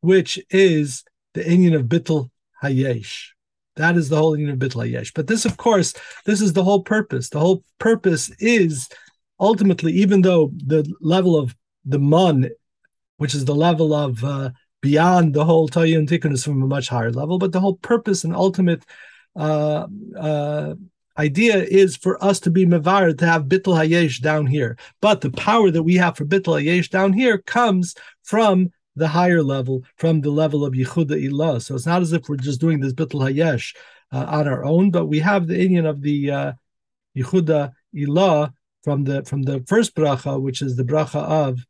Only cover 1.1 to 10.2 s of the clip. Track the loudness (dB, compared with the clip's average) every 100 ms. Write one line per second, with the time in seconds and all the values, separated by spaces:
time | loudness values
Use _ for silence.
1.1 | _ _ -8 2 4 4 4 0 -2 0
2.1 | -2 -4 _ _ _ -2 -2 -2 -4 -8
3.1 | -16 -18 _ _ _ _ -2 0 0 0
4.1 | 2 2 0 -4 -4 -4 -4 -6 -6 -8
5.1 | -8 -4 -2 -2 -2 2 2 0 -6 -20
6.1 | -10 -2 2 2 2 2 2 2 -2 -2
7.1 | -8 -6 -2 0 0 _ _ 0 2 0
8.1 | -2 -6 -4 0 2 2 0 -10 -18 -20
9.1 | _ _ _ 0 2 2 2 0 2 4
10.1 | 4